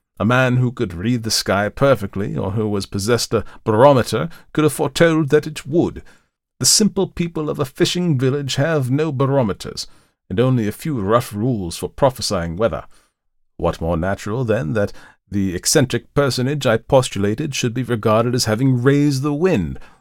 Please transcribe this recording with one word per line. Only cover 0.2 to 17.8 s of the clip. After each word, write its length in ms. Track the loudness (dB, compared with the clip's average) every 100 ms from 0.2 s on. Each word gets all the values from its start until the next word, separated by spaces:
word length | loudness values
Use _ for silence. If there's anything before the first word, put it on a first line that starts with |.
man 320 | 0 2 2 2
who 160 | 0
could 220 | -2 -6
read 300 | -4 -2 -2
the 60 | -2
sky 380 | -4 0 0 0
perfectly, 720 | 2 2 2 0 -6 -6 -4
or 140 | -4
who 180 | -2 -2
was 160 | -2 -4
possessed 480 | -4 0 0 0
a 100 | -2 -4 -8
barometer, 640 | 0 6 6 6 2 -2 -4 -10 -8
could 100 | 0
have 80 | 0
foretold 560 | 0 -2 2 4 4 2
that 180 | 2 0
it 200 | -10 -4
would. 360 | 0 0 -2 -18 _ _ _ _ -4
The 60 |
simple 440 | 0 2 2 0 -4
people 420 | -2 -4 -4 -6
of 80 | -4
a 80 | -4
fishing 520 | 0 0 0 0 2
village 360 | 2 0 -4
have 360 | -2 0 0 0
no 220 | 0 0
barometers, 760 | 0 0 2 0 -2 -8 -12 -12 -16 _ _ -8
and 80 | 0
only 300 | 2 2 0
a 40 |
few 280 | -4 -6 -4
rough 320 | 2 2 0
rules 460 | -4 -2 -2 -4 -6
for 100 | -8
prophesying 640 | 0 0 0 -4 -2 -4
weather. 300 | -2 -2 -2 -10 -20 _ _ _ _ _ -4
What 240 | -4 -2
more 160 | -2 -2
natural, 480 | -2 -4 -4 -4
then, 300 | 0 -2 0
that 180 | -2 -2 -4 -20 _ -8
the 240 | -2 -2
eccentric 580 | -2 0 2 2 0 -4
personage 540 | -2 0 0 -2 -2 0
I 100 | 0
postulated 800 | 4 2 2 -2 -2 -2 -4
should 180 | -4 -4
be 100 | -4